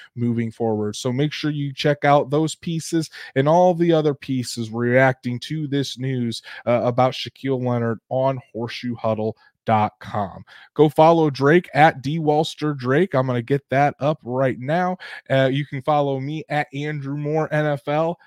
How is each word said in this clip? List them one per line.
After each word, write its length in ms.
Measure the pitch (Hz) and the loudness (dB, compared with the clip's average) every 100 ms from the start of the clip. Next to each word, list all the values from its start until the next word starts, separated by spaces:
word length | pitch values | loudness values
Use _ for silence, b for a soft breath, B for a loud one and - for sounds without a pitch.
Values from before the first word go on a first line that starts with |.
| B 123 | B -4
moving 340 | 120 117 113 | -2 -2 -4
forward. 460 | - 113 107 107 104 | -4 -2 -2 -4 -4
So 160 | 131 | -4
make 220 | 123 151 | -2 -2
sure 180 | - 151 | -4 -4
you 220 | 151 143 | -4 -6
check 320 | 135 151 147 147 | -2 -2 0 4
out 240 | 143 135 | 2 2
those 260 | 151 160 - | 0 0 -4
pieces 540 | - 165 - 165 156 B B 131 | -6 -6 -2 -2 -4 B B 0
and 140 | 143 | 4
all 240 | 170 180 | 4 4
the 180 | 170 175 | 4 2
other 220 | 160 151 | 2 2
pieces 580 | 143 - 131 120 - 113 | -2 -4 -4 -4 -6 -6
reacting 680 | 113 120 127 131 127 123 120 | -2 2 4 4 2 -4 -8
to 280 | - 156 147 | -6 -8 -4
this 300 | 143 131 - | -2 -4 -6
news, 440 | 131 131 117 113 - B - | -6 -4 -4 -6 -12 B 0
uh, 180 | 120 113 | 2 2
about 260 | 120 127 | 2 2
Shaquille 560 | 127 123 - 135 131 123 | 0 -10 -8 -4 -2 -2
Leonard 320 | 120 117 113 - | -2 -2 -4 -4
on 320 | 127 131 135 - | -2 0 -2 -8
Horseshoe 420 | 110 117 - 123 120 | -10 -8 -8 -8 -4
Huddle 400 | 113 107 110 - b _ - | -2 -2 -4 -6 b _ 0
dot 260 | 110 107 - | 2 2 -4
com. 460 | - 107 98 85 - B B - | -10 -6 -6 -10 -20 B B 2
Go 120 | 151 | 4
follow 420 | - 156 170 156 | 6 6 6 2
Drake 400 | 127 139 175 - | 2 4 4 4
at 280 | 139 156 131 | 4 4 4
D 180 | 127 160 | -4 -2
Walster 540 | 151 151 160 - 151 | 0 0 0 -4 -6
Drake. 400 | 143 123 139 190 | -4 0 2 2
I'm 140 | 135 131 | 0 0
gonna 140 | 123 | -2
get 260 | 113 143 - | 0 -2 0
that 260 | 131 143 - | 2 2 0
up 180 | 139 160 | -2 -2
right 340 | 113 127 135 113 | -4 -2 0 -2
now. 380 | 127 170 180 180 B B - | -4 -2 -2 -4 B B -2
Uh, 200 | 131 135 | 2 2
you 140 | 135 147 | 0 -4
can 160 | 139 | -6
follow 400 | 131 151 143 135 | 0 0 0 -2
me 240 | 135 156 - | -4 -8 -4
at 260 | 147 143 | -4 -4
Andrew 440 | 139 147 151 135 147 | -6 -6 -6 -6 -6
Moore 360 | 147 156 156 | -2 -2 0
N 120 | 151 151 | 0 0
F 200 | 143 - | -2 -2
L, 280 | 147 165 170 | -2 -2 -4